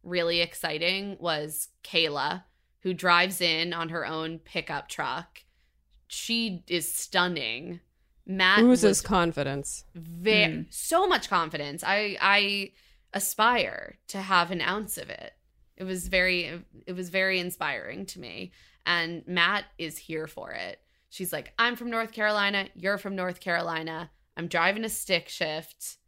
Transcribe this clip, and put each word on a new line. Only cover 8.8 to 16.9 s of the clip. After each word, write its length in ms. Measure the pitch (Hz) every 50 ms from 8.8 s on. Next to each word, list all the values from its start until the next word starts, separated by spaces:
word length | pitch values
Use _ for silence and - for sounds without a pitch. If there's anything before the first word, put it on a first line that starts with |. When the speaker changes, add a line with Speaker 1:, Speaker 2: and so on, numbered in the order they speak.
| 220
Speaker 1:
was 180 | 208 196 -
Speaker 2:
confidence. 840 | - - 208 185 170 170 165 - 139 135 139 139 143 - - - - - -
Speaker 1:
ve- 360 | 175 165 165 170 170 180 214 214 214 208
Speaker 3:
Mm. 200 | 160 156 160 160 -
Speaker 1:
so 360 | - - - - 330 339 392
much 200 | 370 359 - -
confidence. 560 | - 202 175 165 156 160 151 143 143 143 147 -
I, 340 | - 196 208 214 202 190 -
I 520 | - 196 202 202 202 202 202 202 196 - _ _ _ _ _ _ _ _ -
aspire 840 | 196 196 - - - 214 233 247 233 151 98 - - - - - _ _ -
to 120 | - 196
have 300 | 190 185 190 175 175 170
an 100 | 190 170
ounce 380 | 131 147 185 214 214 214 - 170
of 100 | - -
it. 240 | - - - - _ _ _ _ _ _ _ _ _
It 100 | _ 190
was 220 | 185 185 185 175
very, 540 | 180 185 185 180 185 180 180 170 143 160 175 - _ - 113 -
it 80 | -